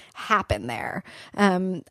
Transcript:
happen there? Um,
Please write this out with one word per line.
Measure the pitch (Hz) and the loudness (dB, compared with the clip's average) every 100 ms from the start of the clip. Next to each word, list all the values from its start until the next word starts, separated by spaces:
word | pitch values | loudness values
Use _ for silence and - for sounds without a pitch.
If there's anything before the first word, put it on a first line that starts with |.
| - | -20
happen | - - 214 190 - 120 | -12 0 0 2 -2 -2
there? | 117 - - - - - - | -4 -4 -6 -10 -18 -12 2
Um, | 202 180 185 185 - | 4 4 0 -4 -2